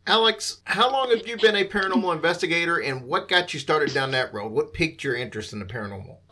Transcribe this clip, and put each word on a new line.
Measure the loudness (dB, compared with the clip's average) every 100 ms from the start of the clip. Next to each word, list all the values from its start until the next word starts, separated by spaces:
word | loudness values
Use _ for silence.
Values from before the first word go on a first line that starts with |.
| 0
Alex, | 4 4 2 -6 -8 -4
how | 0 2
long | 2 2
have | 2 0
you | 2
been | 4 4
a |
paranormal | 0 0 2 2 2
investigator, | 2 2 2 0 2 2 0
and | -2 -4 -2
what | -4 2
got | 2 2
you | -2
started | 0 2 2
down | 0 0
that | 0 -2
road? | -4 -4
What | -2 -2
piqued | -2 -4 -2 -4
your | -4
interest | -4 -8 -8
in | -10
the | -10
paranormal? | -8 -10 -10 -14 -20 _